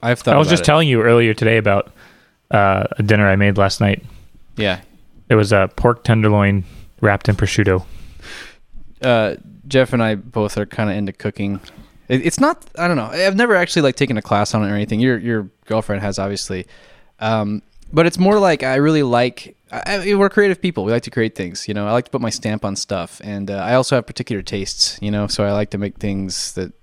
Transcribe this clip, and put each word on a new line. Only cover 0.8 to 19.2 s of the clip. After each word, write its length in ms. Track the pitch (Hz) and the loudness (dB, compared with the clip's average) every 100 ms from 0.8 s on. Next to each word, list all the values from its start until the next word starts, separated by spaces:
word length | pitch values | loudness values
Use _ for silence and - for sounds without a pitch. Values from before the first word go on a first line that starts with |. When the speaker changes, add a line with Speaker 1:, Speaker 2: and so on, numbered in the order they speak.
| 160 | 4
Speaker 2:
you 140 | 123 | 2
earlier 320 | 113 117 117 | 4 4 4
today 240 | 107 110 113 | 2 2 2
about, 340 | 104 101 - - - _ _ _ _ | 2 0 0 -12 -20 _ _ _ _
uh, 320 | 107 101 95 98 | 2 4 2 0
a 100 | - | -2
dinner 240 | 107 107 101 | 2 4 4
I 100 | 98 | 4
made 200 | 101 98 | 2 4
last 240 | 98 - | 0 2
night. 240 | 104 98 - - - - - - | 0 0 -6 -20 -20 -20 -20 -6
Speaker 1:
Yeah. 260 | 104 92 - - - - - | -4 -4 -8 -20 -20 -20 2
Speaker 2:
It 60 | 117 | 2
was, 160 | 101 | 4
uh, 140 | 104 95 | 4 2
pork 360 | - 120 117 | 2 0 0
tenderloin 600 | - 110 107 104 101 98 92 - - - | 2 2 4 4 2 0 -4 -14 -20 -2
wrapped 260 | 110 98 - | 0 2 0
in 80 | 98 | 0
prosciutto. 480 | 104 - 101 92 - - - - - - - - - - - - | 0 2 2 2 -2 -16 -16 -18 -18 -18 -18 -20 -20 -18 -16 -6
Speaker 1:
Uh, 340 | 131 117 107 76 - - - | 0 2 2 -2 -12 -20 0
Jeff 260 | 135 127 | 2 2
and 100 | 123 | 2
I 100 | 113 | 0
both 440 | 107 - - 104 - | -2 -6 -4 -2 -2
are 80 | 104 | -6
kinda 260 | - 107 | -4 -2
into 180 | 98 101 | -2 -6
cooking. 480 | - 107 - 101 98 - - - _ - | -6 -8 -6 -6 -6 -10 -20 -20 _ -2
It, 160 | 131 160 | 0 0
it's 140 | - | 0
not, 240 | 285 339 - - | 0 0 -10 -6
I 100 | 175 | -2
don't 100 | 160 | -2
know. 80 | 110 | -4
I've 280 | 156 190 196 | 0 0 2
never 200 | 240 196 | 2 2
actually, 260 | 175 - | 2 2
like, 120 | 143 127 | 2 2
taken 220 | 135 117 | -2 -2
a 40 | |
class 320 | - 101 104 | 0 0 0
on 100 | 110 | 0
it 80 | 104 | -2
or 40 | 104 | -2
anything. 240 | 104 107 | -2 0
Your, 180 | 127 120 | 0 0
your 320 | 113 113 98 _ _ | -2 -4 -4 _ _
girlfriend 360 | 110 - 101 | -4 -2 -4
has, 180 | 101 98 | -4 -4
obviously. 460 | 98 101 - 95 90 - - - _ _ | -6 -6 -6 -8 -10 -18 -20 -20 _ _
Um, 420 | 110 110 104 104 _ - - | -2 -2 -2 -6 _ -20 -4
but 140 | 147 170 | 2 2
it's 120 | 170 | 4
more 200 | 185 208 | 2 4
like 240 | 196 151 | 2 2
I 120 | 127 131 | 0 2
really 280 | 147 156 | 2 2
like, 520 | 135 120 | 2 2